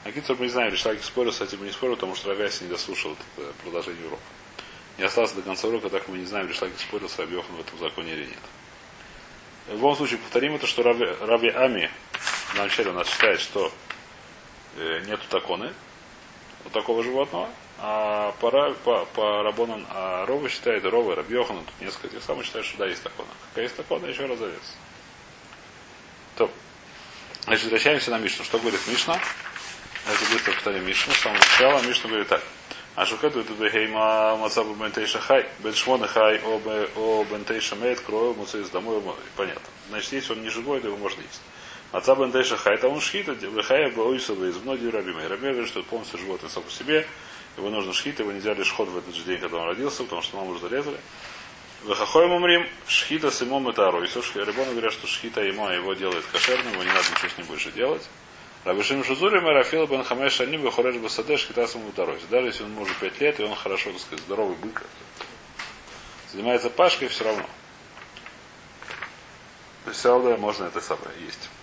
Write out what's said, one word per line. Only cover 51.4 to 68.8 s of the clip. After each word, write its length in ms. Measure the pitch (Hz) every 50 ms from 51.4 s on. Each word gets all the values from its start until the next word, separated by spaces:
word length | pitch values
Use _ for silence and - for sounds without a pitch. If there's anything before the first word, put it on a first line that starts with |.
| - - - - - - - - -
Вехахоем 460 | 107 101 98 107 - - 160 170 175
умрим, 340 | 180 175 175 175 175 175 175 - - - - -
шхита 420 | - - - - 151 156 156 143
с 120 | 127 - 127
имом 240 | 120 135 139 135 123
это 220 | 113 - 101 95
арой. 180 | 87 87 90 90
Все, 140 | - 123
что 200 | 120 - - 101
Рибоны 300 | 101 104 104 127 135 131
говорят, 220 | 123 117 113 113 107
что 120 | - -
шхита 360 | - - - - 117 113 110 104
имо 260 | 98 95 104 107 98 92
его 200 | 87 90 98 95
делает 320 | 90 95 92 90 85 78 -
кошерным, 400 | - 87 - - 127 127 123 120
его 120 | 107 92 90
не 60 | 92
надо 160 | 92 95 90 -
ничего 180 | - - - -
с 80 | - -
ним 100 | 87 78
больше 240 | 78 76 - 82
делать. 380 | - - 117 131 - 80 - - - - - - - - - - - - -
Рабишим 400 | 92 92 101 104 - 139 139 127
Шузури, 380 | 123 135 131 170 202 214 190
Марафила 440 | 175 160 151 139 123 - - 160 160
бен 160 | 143 139 131 127
Хамеш 280 | - 123 123 135 139 -
Шани, 220 | - 127 123 151
Бехореш 400 | 160 143 123 113 - 120 127 123
Басаде, 400 | 120 113 110 - - - 147 151
шхита 320 | 139 - - - 123 120 113
с 80 | -
имом 140 | 120 110 104
это 140 | 98 - 90
арой. 160 | 82 71 - 85 85
Даже 180 | 107 123 127 120
если 160 | 107 - 107
он 80 | 104
может 240 | 107 107 101 95 - -
пять 220 | 101 95 - -
лет, 180 | 143 147 147 -
и 20 | 107
он 100 | 104 104
хорошо, 380 | - - 98 95 92 - 104
так 80 | 92 90
сказать, 240 | - - - 78 80
здоровый 320 | 85 98 104 110 98 87
бык, 280 | 78 80 80 - - - - - - - - - - - - - - - - - - - - - - - - - - - - - - - -
занимается 380 | - 95 104 120 123 120 120 120
пашкой, 400 | - - 131 180 - - 139 123
все 160 | - - 113
равно. 180 | 110 110 101 - - - - - - - - - - - - - - - - - - - - - - - - - - - -